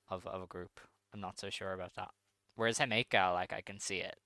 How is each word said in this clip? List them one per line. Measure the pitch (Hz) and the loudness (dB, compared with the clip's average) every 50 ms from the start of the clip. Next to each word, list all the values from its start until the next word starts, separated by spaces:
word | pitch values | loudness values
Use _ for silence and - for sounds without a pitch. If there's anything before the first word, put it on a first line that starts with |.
| _ - | _ -6
of, | 95 90 87 | -6 -6 -6
of | - - 95 | -6 -6 -6
a | 92 | -8
group. | 90 - 92 90 87 - - - - _ _ _ _ - | -8 -8 -10 -10 -10 -12 -20 -20 -20 _ _ _ _ -12
I'm | 104 | -8
not | 98 92 95 - | -8 -8 -8 -6
so | - 98 | -8 -6
sure | - - 107 95 95 | -6 -4 -4 -4 -4
about | 92 90 92 - | -4 -6 -8 -8
that. | - 95 - - _ _ _ _ _ _ _ - | -8 -10 -10 -10 _ _ _ _ _ _ _ -2
Whereas | - 113 117 113 - | 2 2 4 4 4
Himeka, | 147 127 107 113 123 - - 104 92 92 90 | 4 4 4 4 4 6 6 6 6 6 4
like, | 90 92 - 104 | 2 0 -2 -4
I | 104 | -8
can | - - 98 98 | -8 -10 -10 -8
see | - - 98 90 | -6 -4 -4 -2
it. | 90 90 - _ _ | -4 -6 -8 _ _